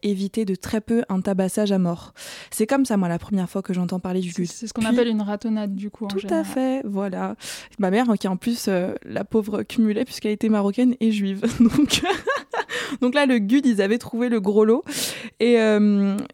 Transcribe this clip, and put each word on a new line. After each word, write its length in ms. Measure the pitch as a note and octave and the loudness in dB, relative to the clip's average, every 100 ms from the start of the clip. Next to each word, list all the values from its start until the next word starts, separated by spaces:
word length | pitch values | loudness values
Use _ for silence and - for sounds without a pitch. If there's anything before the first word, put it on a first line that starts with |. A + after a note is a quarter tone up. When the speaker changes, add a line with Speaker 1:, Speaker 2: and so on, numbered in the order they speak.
Speaker 1:
évité 420 | G#3 F#3+ G3 - | -2 -2 -2 -2
de 120 | G#3 F#3 | -2 -4
très 260 | - A3 | -4 -6
peu 220 | - A#3 - | 0 -2 0
un 140 | F#3+ | -2
tabassage 500 | F#3+ F#3+ F#3 G#3+ G#3 | 0 0 0 0 2
à 60 | F#3+ | 2
mort. 380 | F3 E3+ - - - - - | 0 -2 -10 -18 -18 -16 -12
C'est 160 | - G#3+ | -4 0
comme 180 | C#4 | 2
ça, 140 | C4 G3+ | 2 0
moi, 100 | F3+ | 0
la 100 | E3+ | -2
première 280 | - G3 F3 | -2 -2 -2
fois 140 | G3 | -6
que 140 | F#3+ F3+ | -4 -2
j'entends 240 | F3+ F#3 | -2 -4
parler 220 | F3+ F#3 | -4 -4
du 100 | F3+ | -4
Speaker 2:
C'est, 100 | E3+ | -4
Speaker 1:
gut. 60 | F3 | -6
Speaker 2:
c'est 180 | - A3 | -6 -10
ce 80 | |
qu'on 80 | - | -4
Speaker 1:
Puis 80 | A3 | 0
Speaker 2:
appelle 180 | A#3+ A#3 | 2 2
une 140 | G#3+ | 0
ratonnade, 540 | G3+ G#3 A3+ G#3+ G3+ F#3+ | -2 -4 -4 -4 -4 -6
du 160 | G3+ | -10
coup, 140 | - G3+ | -10 -6
en 20 | |
Speaker 1:
Tout 100 | G3 | -6
à 40 | |
Speaker 2:
général. 240 | G#3 E4 D4+ | -2 -2 -2
Speaker 1:
fait, 360 | C4+ C4 C4 | -2 -2 -2
voilà. 520 | G#3+ G3 G3+ F#3 F#3+ G#3+ - - - - | -4 -4 -4 -4 -6 -8 -12 -14 -16 -2
Ma 140 | F#3+ | 0
mère, 160 | G#3 B3 G#3 | 2 2 2
qui 80 | G3 | 0
en 100 | F#3 | -2
plus, 280 | A#3+ A#3+ - | -2 -2 0
euh, 260 | F#3 F#3 - - | 0 -2 -6 -8
la 180 | A2 | -8
pauvre 380 | G3+ A3 G#3 G#3 | -2 -2 0 -6
cumulait 420 | G#3 - A3 G#3 | -4 0 2 2
puisqu'elle 280 | B3+ - A3 | -4 -4 -4
était 180 | G#3 A3+ | 0 2
marocaine 460 | G#3+ G3+ G3+ B3+ - | 2 2 2 2 2
et 120 | A3+ | 0
juive. 300 | G#3+ G3 G3 | 2 -2 -2
<laughs> 180 | A#3 - | -4 4
Donc, 420 | A3+ C4+ D4 - F4+ F#4+ - C#5+ - | 4 6 2 2 0 -2 -2 -4 -4
<laughs> 520 | - - B4 - C#4 | -8 -6 -6 -6 -2
donc 120 | B3+ | 0
là, 140 | C#4+ C#4 | 2 4
le 100 | A#3+ | 2
gut, 240 | G3 C#4 | 4 4
ils 160 | C4+ G3+ | 4 2
avaient 200 | G3 A#3 | 2 0
trouvé 280 | - A3+ B3 | -2 -2 0
le 140 | A#3 | 0
gros 240 | G3 G#3 G#3+ | 2 4 6
lot. 180 | A#3+ - C#4+ - - A3+ _ | 4 0 -8 -6 -8 -14 _
Et, 200 | A#3 A#3 | 4 4
euh, 580 | A3 G#3+ G#3 G3+ G3 G3 - | 4 4 4 4 2 -2 -6